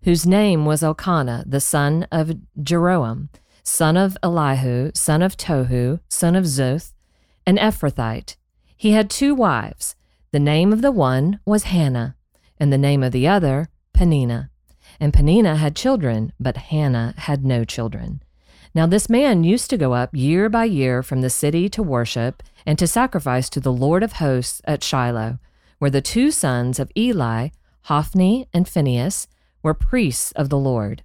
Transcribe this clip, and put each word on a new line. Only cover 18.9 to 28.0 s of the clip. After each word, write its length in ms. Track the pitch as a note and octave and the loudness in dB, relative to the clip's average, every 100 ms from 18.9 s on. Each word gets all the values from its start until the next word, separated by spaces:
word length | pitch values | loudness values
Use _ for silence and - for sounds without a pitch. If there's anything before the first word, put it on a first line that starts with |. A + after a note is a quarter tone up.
| G3 - | 2 2
man 340 | A3+ C#4+ G3 | 2 4 4
used 260 | E3 A#3 - | 4 2 0
to 80 | A#3 | -2
go 160 | C3+ | 0
up 160 | B2 B2 D3 | 0 -2 -2
year 340 | C3+ E3+ G#3+ | 0 2 2
by 160 | A3+ A3+ | 2 0
year 380 | E3+ C3 B2 | 0 0 0
from 180 | C3 B2+ | -2 -2
the 80 | B2+ | -2
city 400 | - D3 E3 G3 | -2 0 0 -2
to 140 | G#3 | -2
worship 580 | G3 B2+ A#2 - A#2 - - _ - | -2 -2 -2 -2 -4 -6 -18 _ -4
and 140 | D3 | 0
to 80 | E3+ | 0
sacrifice 600 | - B3+ G3 C#3 B2+ B2+ | 0 0 -2 -2 -2 -2
to 80 | - | -4
the 120 | C3 | -2
Lord 300 | B2 C3+ E3+ | 0 2 2
of 120 | G#3+ | 0
hosts 480 | - D3+ C3 B2 - - | -2 -2 -2 -4 -8 -6
at 180 | D3 | -4
Shiloh, 540 | - C#3 B2 A#2+ A2 B2+ _ _ _ _ | -2 -2 -2 -2 -4 -8 _ _ _ _
where 140 | C#3+ | -2
the 100 | C3+ | 0
two 300 | C3+ A3+ C#4 | -2 0 0
sons 480 | D#4 D#3+ B2 B2 B2+ | 0 -2 0 -2 -4
of 120 | C3+ - | -6 -2
Eli, 520 | A#3 G#3+ A#2+ A2+ B2+ - _ _ | 0 0 0 -2 -4 -10 _ _
Hophni 640 | - D3 | -2 -2